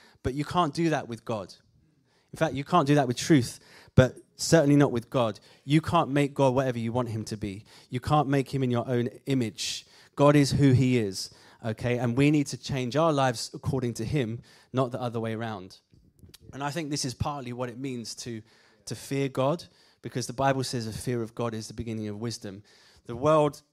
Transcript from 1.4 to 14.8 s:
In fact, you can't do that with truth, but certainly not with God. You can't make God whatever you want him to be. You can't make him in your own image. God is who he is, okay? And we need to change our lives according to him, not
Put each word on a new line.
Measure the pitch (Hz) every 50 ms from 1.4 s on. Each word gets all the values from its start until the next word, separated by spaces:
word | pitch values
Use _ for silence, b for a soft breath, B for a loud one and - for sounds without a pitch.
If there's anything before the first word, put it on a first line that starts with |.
| 92 - - - _ _ _ _ _ _ _ _ _ _ _ _ _ _ -
In | -
fact, | 160 156 120
you | 135 139
can't | - 175 175 143 135
do | 147
that | 147 139 123
with | 120 -
truth, | - - 175 139 117 - - - B B B B B B B
but | - - - - - - _ _
certainly | - - - 160 165 147 143 143 143
not | 143 127
with | 113 117 113 -
God. | - 135 120 110 104 - b b b b b
You | 135 147 160
can't | 156 - - 170 147 117
make | 135 143 143 139 143
God | - 139 131 123
whatever | 131 135 131 117 120
you | 113 117
want | 113 127 123 120
him | 110 110 104
to | - 113 104
be. | 107 104 95 104 - B B B B B
You | 135 123
can't | - - 151 151 143 131
make | 143 139 127 - -
him | 135 135
in | 123
your | 120 117 113 131
own | 127 120 117 107 - - -
image. | - 139 135 117 107 - - - - - - - B B B B B B
God | - 143 147 147
is | 147 143 131
who | - 127 143 139
he | 123 120 135 127 127 120
is, | 110 98 95 - - - B B B B B B B
okay? | 117 107 - - 120 123 120
And | 127 120 117 127
we | 143 147
need | 156 151 139 -
to | - 117
change | - - - 131 127 120 113
our | 143 165 170 151
lives | 139 135 131 120 117 - - -
according | 160 - - 139 131 123 120 113
to | - 113
him, | - - 151 123 107 117 120 - b b b b b
not | b 127